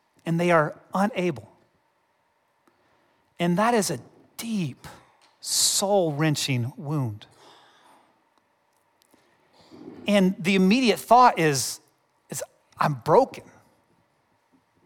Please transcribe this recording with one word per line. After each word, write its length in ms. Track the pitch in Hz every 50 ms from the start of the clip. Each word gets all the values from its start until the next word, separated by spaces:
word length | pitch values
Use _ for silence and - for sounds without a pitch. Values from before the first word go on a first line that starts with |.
| _ _ _ _ -
and 140 | - 170 165
they 120 | 175 175
are 280 | 170 165 151 151 - - _ _ -
unable. 580 | 190 196 208 - - 180 180 160 117 - - _ _ _ _ _ _ _ _ _ _ _ _ _ _ _ _ _ _ _ _ _ _ _ _ _ _ _ _ _ _ _ _ _ _ _ _ _ -
And 180 | 175 175 175 170
that 160 | 156 202 240
is 180 | 226 196 -
a 80 | 147 127 - - _ _ _ _ _ -
deep, 500 | - 226 226 208 175 139 120 - - - - - _ _ _ _ _ _ _ _
soul-wrenching 1300 | - - - - - - - - - 190 208 202 180 160 147 139 156 160 151 - - - 135 123 117 120 -
wound. 520 | - 170 139 151 151 135 117 104 101 - - _ _ - - - _ _ _ _ _ _ _ _ _ _ _ _ _ _ _ _ _ _ _ _ _ _ _ _ _ _ _ _ _ _ _ _ _ _ _ _ _ _ _ _ _ _ _ - - - - - - -
And 300 | - 202 208 190 185 190 -
the 180 | 180 156 202
immediate 440 | 196 185 185 202 262 269 233 190 170
thought 400 | - - 226 247 254 240 185 -
is, 400 | 165 156 143 131 117 - - - _ _ _ _ _ _ _ _ _ -
is, 140 | - - - - _ _ _ _ _ -
"I'm 180 | - 160 147 123 107
broken." 380 | 139 160 214 269 262 - - - - - - _ _ _ _ _ _ _ _ _ _ _ _ _ _ _ _ _ _ _ _ _ _ _ _ _